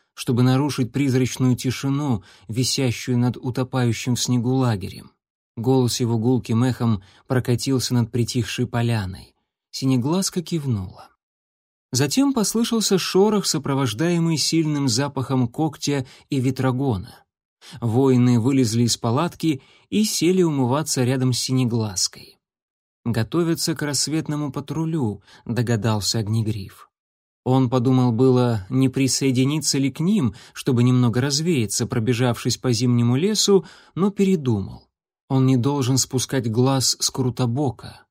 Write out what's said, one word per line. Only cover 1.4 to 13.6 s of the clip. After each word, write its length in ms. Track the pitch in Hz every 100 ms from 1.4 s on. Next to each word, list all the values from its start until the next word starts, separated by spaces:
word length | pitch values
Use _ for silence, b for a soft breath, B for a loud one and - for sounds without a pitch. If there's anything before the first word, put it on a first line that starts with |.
| 127 123
тишину, 640 | 131 - 139 139 147 104 B B B
висящую 720 | 110 123 - 127 - - 120
над 180 | 123 -
утопающим 800 | - 117 123 131 120 110 -
в 60 | 120
снегу 340 | - 123 117
лагерем. 560 | 131 123 101 95 - - _ _ _ _ -
Голос 420 | 117 131 120 -
его 200 | 117 117
гулким 440 | 117 127 - 113
эхом 400 | 127 113 117 101 b b b
прокатился 680 | 127 123 117 135 131 -
над 180 | 123 117
притихшей 560 | 127 113 127 107 - 123
поляной. 640 | 120 120 113 92 90 - _ _ _ _
Синеглазка 680 | - 131 131 131 185 190 185
кивнула. 680 | 160 165 139 107 92 - - _ _ _ _ _ _ _ -
Затем 420 | - 147 254 277
послышался 640 | 262 190 220 233 226 - 190
шорох, 480 | - 185 214 208 -
сопровождаемый 880 | 156